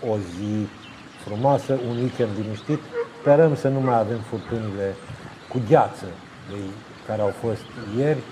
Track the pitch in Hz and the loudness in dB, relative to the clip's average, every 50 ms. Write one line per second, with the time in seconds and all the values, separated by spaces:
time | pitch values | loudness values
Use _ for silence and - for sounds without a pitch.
0 | - 123 110 104 98 87 87 87 101 104 107 107 104 101 - - - - - - | 0 0 0 0 -2 -4 -6 -6 -4 -2 0 0 -2 -4 -6 -12 -18 -18 -18 -18
1 | - - - - - - 104 107 120 139 143 131 - - 139 131 120 120 120 120 | -18 -18 -18 -16 -12 -8 -6 2 4 4 4 4 2 2 0 0 0 -2 -2 0
2 | 123 123 113 - 123 110 101 101 104 107 110 107 - - 147 151 - - - - | 0 0 2 0 0 0 0 -4 -4 -4 -4 -8 -2 -2 -2 -2 -2 -6 -4 -4
3 | - - - - - 147 143 147 165 160 147 127 - 139 135 135 131 131 123 117 | -4 -4 -6 -4 6 6 8 8 8 6 6 4 2 0 2 2 2 4 4 4
4 | 110 101 120 113 107 - - 110 - - 117 113 110 107 98 101 101 98 95 92 | 4 2 0 -4 -6 -6 -6 -8 -6 -4 -4 -4 -4 -4 -4 -2 -2 -4 -4 -6
5 | - - - - - - - - - - - 131 120 104 147 151 117 101 - - | -10 -14 -14 -14 -14 -16 -16 -18 -16 -4 -2 -2 2 6 6 6 6 6 0 -8
6 | - 98 85 - - - - - - - 101 101 98 95 98 110 - - - - | -10 -12 -12 -12 -16 -18 -18 -18 -14 -12 -10 -8 -8 -8 -10 -12 -14 -16 -18 -18
7 | - - 107 107 107 101 98 - - 117 110 110 - - - - 113 104 101 117 | -8 -4 -2 2 2 2 2 0 0 -2 -2 -2 -4 -12 -14 -12 -10 -4 0 2
8 | 135 147 156 135 110 - | 4 4 2 2 -2 -8